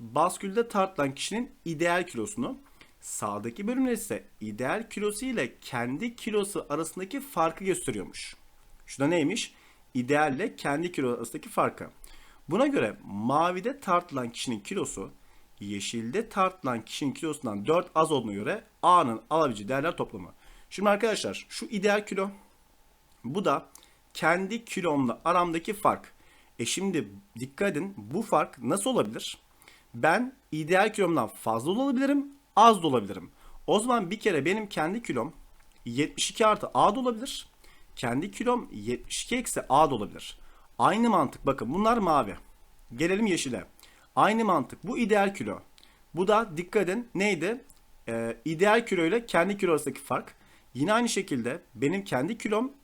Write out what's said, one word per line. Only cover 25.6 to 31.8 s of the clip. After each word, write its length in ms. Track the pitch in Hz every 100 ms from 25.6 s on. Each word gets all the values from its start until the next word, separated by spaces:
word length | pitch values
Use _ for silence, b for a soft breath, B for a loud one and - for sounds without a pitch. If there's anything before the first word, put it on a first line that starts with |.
| 190
fark. 400 | 208 - 101 - - b b b -
E 60 |
şimdi 440 | 117 - 196 170 104 98 - 113
dikkat 340 | 131 - 202
edin, 220 | 151 98 -
bu 260 | 104 160
fark 360 | 214 156 170 -
nasıl 320 | 117 185 262
olabilir? 480 | 240 113 117 - - _ b b b b
Ben 400 | 120 147 185 247 - -
ideal 400 | 156 156 185 220
kilomdan 360 | 220 185 160 107
fazla 480 | - - 113 127
da 40 | 202